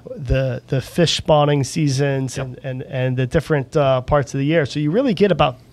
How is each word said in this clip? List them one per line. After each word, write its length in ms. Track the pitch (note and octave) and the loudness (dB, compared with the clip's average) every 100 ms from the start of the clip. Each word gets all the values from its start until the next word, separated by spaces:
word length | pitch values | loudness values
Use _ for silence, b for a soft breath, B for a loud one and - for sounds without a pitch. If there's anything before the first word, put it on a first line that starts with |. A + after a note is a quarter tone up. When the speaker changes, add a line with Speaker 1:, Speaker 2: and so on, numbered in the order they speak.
| - | -16
Speaker 1:
the, 480 | A3+ B2+ C3+ C3 A#2+ - | -12 -2 0 0 -4 -4
the 160 | C3+ | -4
fish 340 | - - E3 - | -4 0 0 0
spawning 480 | - D3+ D3 D3 | 2 4 4 2
seasons 720 | C3 E3+ D3 C3 C#3+ C3+ C3 - | 0 0 0 0 0 0 -4 -6
Speaker 2:
Yep. 100 | C3 | -10
Speaker 1:
and, 120 | A#2+ | -10
and, 200 | C3+ B2+ | -10 -10
and 340 | - C3 B2+ B2+ | -8 -4 -2 0
the 100 | B2+ | 0
different, 480 | D#3+ - D3+ C3 | 0 0 -2 0
uh, 280 | D#3+ C3+ C3 | 0 2 2
parts 320 | B2 D3 C3 | 2 0 0
of 40 | C#3 | -2
the 60 | |
year. 220 | C#3 E3 C#3 | 0 2 0
So 140 | D3 | -2
you 100 | D3 | 0
really 240 | F#3+ C#4 | 0 0
get 180 | F3 G3 | 2 2
about 240 | D3+ D3 B2+ - | 4 0 -2 -18